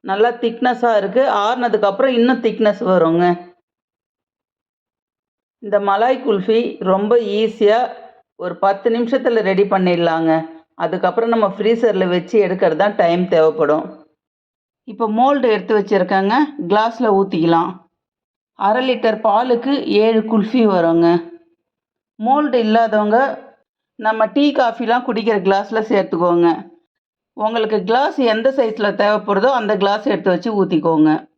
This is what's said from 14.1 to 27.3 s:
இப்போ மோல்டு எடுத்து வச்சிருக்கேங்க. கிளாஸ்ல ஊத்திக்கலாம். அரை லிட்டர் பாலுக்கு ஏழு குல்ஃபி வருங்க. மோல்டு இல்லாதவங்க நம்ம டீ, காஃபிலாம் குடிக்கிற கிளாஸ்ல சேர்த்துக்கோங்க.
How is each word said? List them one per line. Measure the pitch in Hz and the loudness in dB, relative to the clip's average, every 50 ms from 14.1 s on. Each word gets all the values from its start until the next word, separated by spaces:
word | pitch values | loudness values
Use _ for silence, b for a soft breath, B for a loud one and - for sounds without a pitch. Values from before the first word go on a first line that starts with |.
| _ _ _ _ _ _ _ _ _ _ _ _ _ _ _ - | _ _ _ _ _ _ _ _ _ _ _ _ _ _ _ -20
இப்போ | 214 - 226 220 214 226 | -8 -6 -6 -4 0 0
மோல்டு | 247 269 285 277 247 240 214 | 2 2 2 0 0 0 0
எடுத்து | 202 180 185 226 208 | 0 -2 -2 -2 -2
வச்சிருக்கேங்க. | 202 208 208 196 180 180 202 190 190 196 220 262 302 - - - 185 170 | 0 0 0 -2 0 0 0 -2 0 0 0 0 0 -2 -4 -10 -4 0
கிளாஸ்ல | 196 208 220 233 226 - 254 220 202 190 | 0 0 0 -2 -2 -2 0 0 2 2
ஊத்திக்கலாம். | 196 190 - 165 160 165 165 165 175 185 180 - _ _ _ _ _ _ _ _ _ _ _ _ _ _ _ - 202 | 0 0 -2 -2 0 2 2 2 0 -2 -8 -14 _ _ _ _ _ _ _ _ _ _ _ _ _ _ _ -4 -2
அரை | 196 220 247 262 262 | 0 0 0 0 -2
லிட்டர் | 247 214 214 226 214 214 - | -2 0 0 -2 -2 0 -2
பாலுக்கு | 220 202 214 254 254 240 233 240 269 285 285 - - 202 202 | 0 0 0 2 0 -2 -2 0 -2 -2 -2 -2 0 0 2
ஏழு | 214 226 226 220 214 220 | 2 4 2 2 0 2
குல்ஃபி | 220 220 190 220 254 254 226 208 190 | 0 0 0 0 0 2 2 2 2
வருங்க. | 180 165 165 165 170 170 170 170 175 170 - - - _ _ _ _ _ _ _ _ _ _ _ _ _ _ _ _ 214 | 2 2 2 2 4 4 4 2 2 -2 -6 -18 -20 _ _ _ _ _ _ _ _ _ _ _ _ _ _ _ _ -2
மோல்டு | 240 269 294 302 285 233 247 226 | 0 0 2 0 0 0 0 0
இல்லாதவங்க | 214 214 226 233 220 214 214 208 208 214 240 269 269 - - - - _ _ _ _ _ _ _ _ _ - 220 | 2 2 2 2 2 0 0 0 2 2 2 0 0 -4 -10 -16 -20 _ _ _ _ _ _ _ _ _ -6 -4
நம்ம | 220 220 220 220 214 220 | -4 0 0 -2 0 0
டீ, | 285 285 294 269 277 | 0 0 2 2 0
காஃபிலாம் | 254 233 226 - 240 214 233 247 247 262 | 0 0 -2 -4 -4 -2 -2 -2 -2 -4
குடிக்கிற | 220 214 214 226 220 202 180 | -6 -4 -2 0 -2 0 0
கிளாஸ்ல | 190 196 196 202 208 226 220 214 214 | 0 0 0 -2 -4 -4 -4 -2 0
சேர்த்துக்கோங்க. | 247 196 185 185 - 165 175 175 175 175 170 170 160 - - - - _ _ _ _ _ _ _ _ _ _ _ | 0 -2 0 -2 -2 -2 0 0 2 2 2 2 0 0 -6 -18 -20 _ _ _ _ _ _ _ _ _ _ _